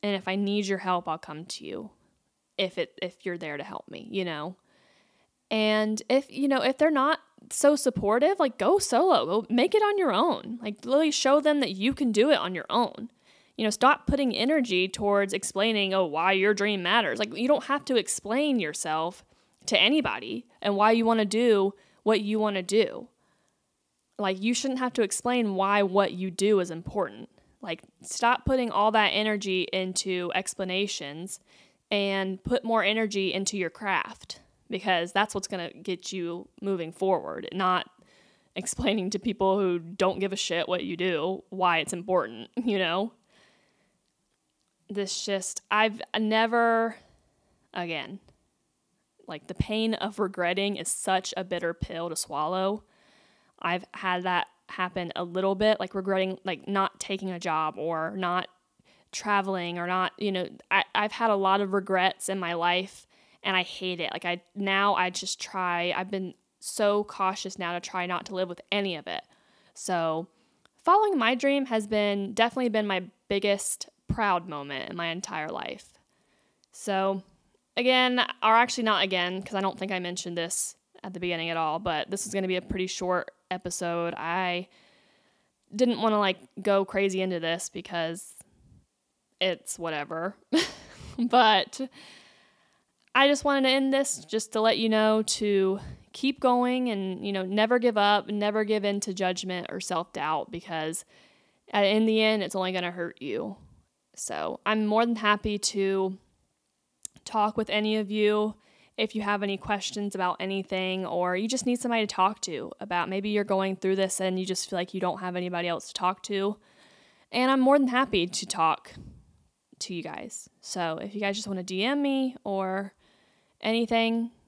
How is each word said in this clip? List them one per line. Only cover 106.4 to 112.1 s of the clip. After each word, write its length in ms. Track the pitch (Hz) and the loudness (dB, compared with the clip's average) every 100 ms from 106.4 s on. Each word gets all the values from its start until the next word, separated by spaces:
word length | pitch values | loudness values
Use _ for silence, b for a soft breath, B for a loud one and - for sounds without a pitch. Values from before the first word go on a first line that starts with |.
| _ _ _ _ _ _ - - | _ _ _ _ _ _ -18 -16
talk 320 | - 220 214 214 | -6 0 0 0
with 140 | 214 | -2
any 280 | 208 214 214 | 0 0 0
of 120 | 202 | -2
you 460 | 214 208 214 214 214 b b b - | 2 2 2 -2 -6 b b b -6
if 180 | 220 214 | -4 -2
you 60 | |
have 220 | 202 208 | -2 -2
any 140 | 202 196 | -2 -4
questions 580 | - 208 - 214 202 196 | -2 -4 -2 -6 -6 -2
about 220 | 180 - | -2 -2
anything, 640 | 190 196 190 190 185 190 185 | -4 -4 -4 -4 -2 -4 -4
or 300 | 180 180 185 | -2 -2 -2
you 120 | 220 | -2
just 200 | 254 247 | -2 -2
need 120 | 247 | -2
somebody 280 | 247 233 | 0 0
to 80 | 214 | -2